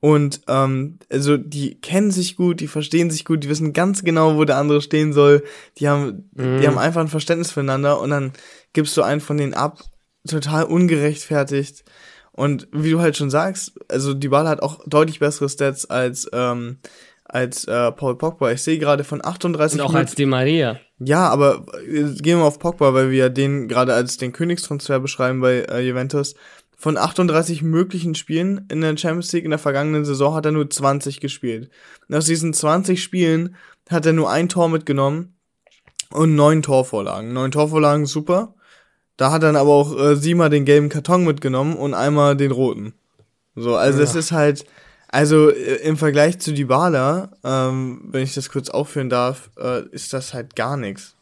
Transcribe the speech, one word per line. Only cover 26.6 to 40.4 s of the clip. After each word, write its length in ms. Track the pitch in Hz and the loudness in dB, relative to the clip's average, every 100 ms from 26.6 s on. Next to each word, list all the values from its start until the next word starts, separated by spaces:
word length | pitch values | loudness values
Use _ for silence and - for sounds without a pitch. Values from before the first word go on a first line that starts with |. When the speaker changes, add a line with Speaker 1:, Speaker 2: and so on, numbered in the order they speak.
| _ _ | _ _
Speaker 1:
Von 180 | 151 139 | -4 -2
achtunddreißig 640 | 117 - 180 156 165 165 | -2 0 2 2 0 -4
möglichen 540 | 160 160 185 190 170 156 | 0 0 0 -2 -4 -6
Spielen 500 | - 156 185 196 196 | -4 -2 -2 -4 -6
in 80 | 151 | -4
der 160 | 160 151 | -2 -2
Champions 380 | 175 165 170 | -2 -4 -4
League 100 | 175 | -4
in 60 | 165 | -2
der 100 | 151 | -2
vergangenen 460 | 151 139 151 156 147 | -2 -2 0 -2 -2
Saison 280 | 135 139 | 0 0
hat 120 | 156 151 | 0 0
er 80 | |
nur 160 | 156 143 | 0 -2
zwanzig 500 | - 139 139 139 135 | 0 0 0 -4 -8
gespielt. 500 | 139 - 123 113 135 _ - - _ | -10 -6 -6 -6 -10 _ -20 -20 _
Und 80 | 147 | -2
aus 100 | 156 | 0
diesen 280 | 165 165 | -2 -2
zwanzig 500 | 156 151 170 190 180 | -2 0 0 0 -2
Spielen 520 | - 185 170 160 175 180 - _ _ | -2 0 2 2 -2 -8 -20 _ _
hat 160 | 170 156 | 0 2
er 80 | |
nur 180 | 160 139 | 2 2
ein 160 | 127 170 | 0 0
Tor 220 | 185 170 | 0 0
mitgenommen 640 | 160 156 139 139 156 180 _ _ _ _ _ _ - - | 0 -2 0 0 -2 -8 _ _ _ _ _ _ -14 -8
und 240 | - 160 151 | 0 2 6
neun 260 | 147 160 | 6 4
Torvorlagen. 720 | 151 135 127 107 98 95 110 | 2 0 0 -4 -4 -8 -8
Neun 180 | 127 131 | -4 -2
Torvorlagen, 540 | 143 151 156 151 147 143 | 0 0 2 4 2 0
super. 480 | 156 151 180 226 _ _ _ _ _ _ _ | -4 0 -2 -2 _ _ _ _ _ _ _
Da 140 | 131 | 2
hat 120 | 160 | 4
dann 140 | 156 151 | 4 4
aber 140 | 139 | 6
auch, 280 | 143 143 135 | 6 4 2
äh, 160 | 143 143 | 2 2
siebenmal 340 | 151 170 | 2 2